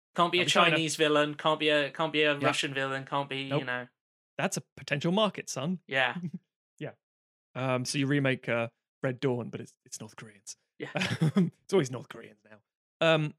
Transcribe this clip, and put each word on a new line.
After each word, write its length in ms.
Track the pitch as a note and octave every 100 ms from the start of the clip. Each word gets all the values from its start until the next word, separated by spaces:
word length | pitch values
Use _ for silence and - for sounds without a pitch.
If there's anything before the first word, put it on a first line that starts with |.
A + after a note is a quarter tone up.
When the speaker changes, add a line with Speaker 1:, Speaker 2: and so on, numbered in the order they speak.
| _ -
Speaker 1:
can't 160 | F3
be 80 | F3
Speaker 2:
Can't 40 |
Speaker 1:
a 20 | F3+
Speaker 2:
be 40 |
China. 200 | G3 E3+
Speaker 1:
Chinese 240 | D#3 D#3+ D3+
villain, 380 | D#3 D3+ D3 D3
can't 240 | D#3+ D3+
be 100 | D3+
a, 200 | D3+ C#3
can't 200 | - D#3+
be 100 | D3
a 140 | D3+ C#3+
Speaker 2:
Yeah. 80 | C#3+
Speaker 1:
Russian 280 | C#3 D3+
villain, 320 | C3+ C3+ C3+ C#3
can't 240 | C#3+ C#3
be, 180 | C3+ C3+
Speaker 2:
Nope. 140 | C#3+
Speaker 1:
you 40 | C3
know. 220 | B2 B2 _ _ _ _ -
Speaker 2:
That's 200 | E3+ -
a 60 | - -
potential 360 | - D3 E3
market, 380 | F#3+ A3 - -
son. 300 | - D3 F#3 -
Speaker 1:
Yeah. 280 | C3 B2+ C#3+
Speaker 2:
<laughs> 580 | E3+ F3 _ _ _ -
Yeah. 120 | D3 - _ _ _ _ _ B2+
Um, 300 | C3 B2+ B2
so 120 | D3
you 80 | C3+
remake, 420 | C#3+ C3+ B2+ -
uh, 180 | A#2 A#2 - _ _
Red 160 | C3+ B2
Dawn, 300 | C#3 B2 G#2+
but 120 | -
it's, 120 | A#2 - -
it's 140 | -
North 140 | A2 -
Koreans. 420 | A2+ - - - _ -
Speaker 1:
Yeah. 100 | - -
Speaker 2:
<laughs> 400 | F#3 - D#3+ G3+ E3+ -
It's 80 | -
always 180 | F#3+ C3
North 180 | B2 A2
Koreans 300 | A#2 G#2+ A2 -
now. 80 | G#2+ _ _ _ -
Um, 340 | E3 D#3 D3+